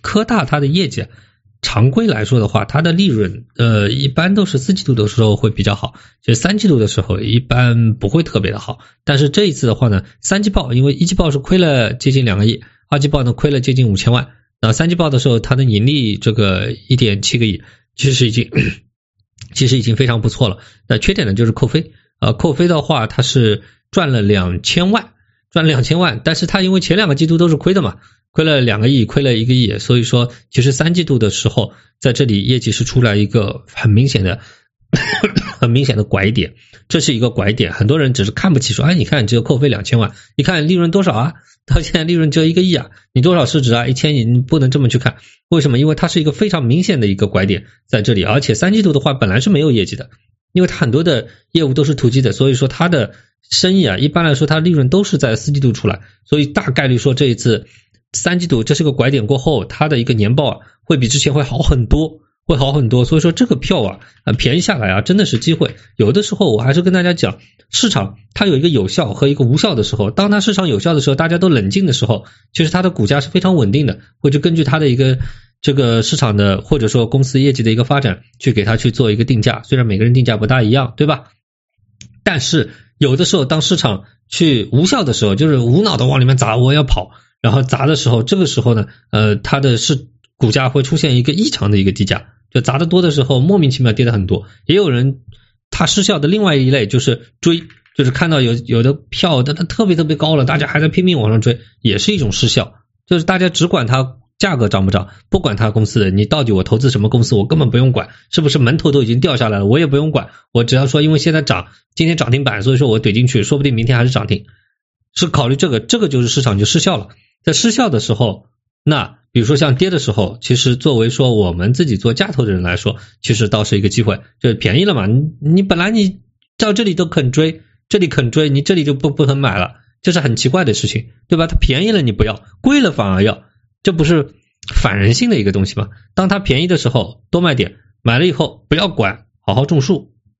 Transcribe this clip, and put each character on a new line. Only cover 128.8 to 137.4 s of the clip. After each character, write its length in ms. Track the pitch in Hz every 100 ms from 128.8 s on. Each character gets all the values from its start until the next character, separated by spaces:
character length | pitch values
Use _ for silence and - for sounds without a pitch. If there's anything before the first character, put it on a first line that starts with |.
就 100 | 147
不， 160 | 131 151
不 160 | 139 139
肯 100 | 139
买 200 | 131 98
了， 180 | 90 - _ _
这 100 | -
是 80 | 170
很 160 | 143 113
奇 120 | 131
怪 160 | 180
的 100 | 151
事 120 | 104 -
情， 220 | 117 - - -
对 80 | 165
吧？ 100 | 165
它 100 | -
便 300 | - 135 208
宜 60 |
了 100 | 208
你 100 | 127
不 120 | -
要， 180 | 107 101 - -
贵 200 | - 294
了 100 | 220
反 180 | - 101
而 140 | 95
要， 220 | 107 - _ _ _ _
这 80 | -
不 100 | 165
是 300 | 151 165 143 - _ _ -
反 240 | - - 101
人 160 | 101
性 160 | 123 240
的 80 | 165
一 60 |
个 80 | 98
东 120 | 98
西 120 | 95 -
吗？ 140 | 101 - _
当 140 | - 185
它 120 | 202
便 220 | 196 135
宜 20 | 175
的 100 | 170
时 120 | 120
候 360 | 123 87 - _
多 100 | 170